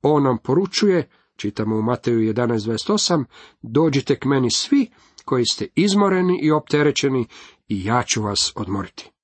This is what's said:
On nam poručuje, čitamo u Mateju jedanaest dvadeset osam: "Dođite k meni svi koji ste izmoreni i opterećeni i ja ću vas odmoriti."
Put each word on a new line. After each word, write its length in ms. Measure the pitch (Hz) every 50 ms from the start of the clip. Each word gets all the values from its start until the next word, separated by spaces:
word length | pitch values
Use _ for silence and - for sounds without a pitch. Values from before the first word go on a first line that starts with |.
On 200 | - 147 151 147
nam 160 | 139 131 123 110
poručuje, 680 | _ - 131 170 196 185 - - 214 202 185 170 139 _ _ _ _ _ _
čitamo 400 | - - 104 - - 110 107 110
u 60 | 110
Mateju 380 | 110 117 123 - - 123 117 113
jedanaest 440 | 110 110 107 123 123 117 120 110 104
dvadeset 260 | 113 113 104 - -
osam: 340 | 214 208 - - 175 160 123 _ _ - - - _ _
"Dođite 560 | - 113 113 143 165 160 139 139 - - 139 -
k 60 | -
meni 260 | 135 139 135 127 117
svi 400 | - - - - 285 285 247 - _ _ _ _ _ - _
koji 200 | - 139 127 117
ste 220 | - - - 107 - _
izmoreni 680 | - 185 208 196 208 202 196 190 185 185 180 180 -
i 80 | 147 156
opterećeni 760 | 156 151 - - 151 147 147 151 135 - - 139 131 127 117 - - - - - _ _ _ _
i 160 | 107 98 92
ja 180 | 107 117 123
ću 200 | 117 - - 117
vas 300 | 107 104 101 95 - - -
odmoriti." 540 | 107 104 95 98 98 92 - _ - - - _ _